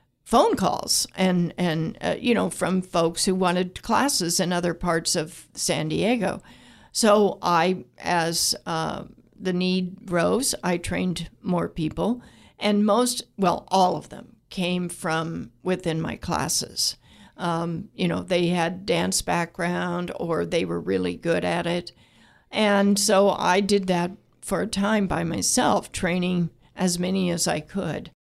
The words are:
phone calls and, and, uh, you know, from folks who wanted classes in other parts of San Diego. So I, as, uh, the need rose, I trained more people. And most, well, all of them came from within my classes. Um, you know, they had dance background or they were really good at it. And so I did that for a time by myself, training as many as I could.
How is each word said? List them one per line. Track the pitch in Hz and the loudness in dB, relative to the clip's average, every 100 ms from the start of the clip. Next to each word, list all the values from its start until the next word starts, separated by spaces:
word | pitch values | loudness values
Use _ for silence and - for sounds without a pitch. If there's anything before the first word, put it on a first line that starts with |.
| _ _ | _ _
phone | - 233 440 | 2 4 6
calls | 294 185 - - - - | 4 0 -2 -2 -2 -2
and, | - 185 180 170 - | 0 2 2 0 0
and, | 175 160 160 - | -2 0 -4 -4
uh, | - - | -4 -2
you | - | 2
know, | 202 180 | 2 0
from | - 175 185 | -2 -2 -2
folks | 180 175 165 170 | 0 0 0 0
who | 196 | 0
wanted | 185 180 180 180 - | 2 2 0 -2 -6
classes | - 214 277 - 170 - | -2 2 2 0 0 0
in | 175 | 0
other | 175 175 | 0 -2
parts | 165 180 165 165 | -2 -2 0 0
of | 175 156 - - | -2 -4 -10 -16
San | - - 160 156 | -6 -2 -2 -2
Diego. | 156 196 247 185 - - - - - - | 0 0 0 -2 -4 -12 -20 -20 -20 -10
So | - 214 214 196 - | 2 6 6 4 0
I, | 180 170 180 185 - - | 0 2 2 0 -6 -8
as, | 165 175 165 170 - - | -2 0 0 0 -2 -2
uh, | - 160 160 - - - _ - | -4 -4 -4 -6 -12 -20 _ -8
the | 185 | -2
need | 180 185 185 180 - 185 | 0 2 0 -2 -8 -4
rose, | 175 175 208 277 - | 0 2 2 0 -2
I | 180 170 | -2 -2
trained | - 175 185 170 165 _ | -2 -2 -2 -4 -8 _
more | 185 175 170 | -2 -2 -2
people. | - 156 165 190 247 - - - - | -4 -4 -2 -2 -2 -8 -20 -20 -4
And | 208 208 | 0 2
most, | 208 220 247 - - - | 4 4 2 -2 -8 0
well, | 180 160 - | 0 0 0
all | 190 180 160 | 2 4 2
of | - | -8
them | - - - - | -18 -20 -20 -12
came | 196 175 180 175 | -4 -2 -2 -4
from | - 175 160 165 165 - _ | -6 -4 -2 -2 -6 -10 _
within | 185 180 165 160 | -4 -2 -2 -2
my | - | -4
classes. | - 175 - 165 - - - - - - - - - | -6 -4 -2 0 -2 -4 -4 -4 -4 -18 -20 -20 -6
Um, | 175 165 170 165 202 | -4 -2 -2 -6 -8
you | - 175 | -2 -2
know, | 175 | 0
they | 175 175 170 | 0 2 2
had | 175 165 185 | 2 0 -4
dance | 190 170 185 - | -2 0 0 -2
background | - 170 165 - 175 175 180 175 180 | -2 -2 -2 -4 -4 -2 -2 -4 -6
or | - 170 165 | -6 -2 -2
they | 170 165 | 0 -2
were | 175 170 | -2 -4
really | 180 185 90 - | -2 0 -2 -4
good | 165 170 | -2 0
at | 123 175 170 | 0 -2 -2
it. | 175 - - _ _ - _ - | -4 -6 -16 _ _ -20 _ -6
And | - 208 202 202 202 | 0 4 4 4 4
so | - 196 202 | 4 6 6
I | - 175 185 | 4 2 2
did | 202 202 185 | 4 2 2
that | 175 180 208 _ _ | 0 -2 -8 _ _
for | - 180 | -4 -4
a | 196 | -2
time | 196 202 214 | 0 2 2
by | 190 - | 2 -2
myself, | 165 175 - 247 294 190 - | -2 -2 0 2 4 2 -2
training | - 180 180 180 180 170 - _ | -4 -2 0 0 0 -2 -6 _
as | - 185 175 | -2 -2 0
many | 180 190 180 | -2 0 0
as | 170 175 | 0 -2
I | 165 | -2
could. | - 202 175 143 - _ | -4 -6 -6 -6 -10 _